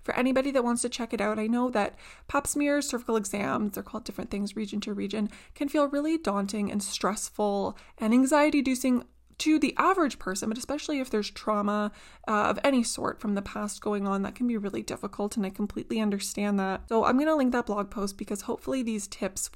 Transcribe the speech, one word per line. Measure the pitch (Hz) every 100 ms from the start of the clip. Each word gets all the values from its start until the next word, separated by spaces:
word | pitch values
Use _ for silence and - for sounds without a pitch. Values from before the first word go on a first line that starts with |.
for | - -
anybody | 254 262 277
that | 269
wants | 240 240
to | 247
check | - 233
it | 226
out. | 208 214
I | 220
know | 240 247
that | 233 202 - - - -
pap | 285 285
smears, | 294 285 285 285
cervical | 240 240 226
exams, | 202 214 165 - 208
they're | 196
called | 202 220 233
different | - -
things | 202 202 220
region | 208 208
to | 214
region, | 202 196 208 208 - -
can | - 285
feel | 311 285
really | 285 302 320
daunting | 262 202 202 214 202
and | 208
stressful | 196 - 190 208 - - 208 202 190 - - -
and | 220
anxiety-inducing | 247 262 294 302 294 262 254 262 247 - _ _ _
to | 311 311
the | 294 -
average | 311 381 294 -
person, | - 190 214
but | 226
especially | - 285 - 285
if | 254
there's | 220 208
trauma, | - - 214 202 208 208 - - - -
uh, | 214
of | 214 -
any | 285 262
sort | 233 - - -
from | 214
the | 202
past | 196 208 208 -
going | 214 208 196
on, | 196
that | 196 -
can | 247
be | 226
really | 202 226
difficult, | 214 - 202 - 208 226
and | 190
I |
completely | 196 208 - - 226
understand | 214 196 - - 208 202
that. | 190 185 -
So | 226
I'm | - 254
gonna | 302 311
link | 254
that | 247 233
blog | 202 196
post | 220 202 202
because | 208 208
hopefully | - 240 - 262
these | 240 220 -
tips | - 190 - -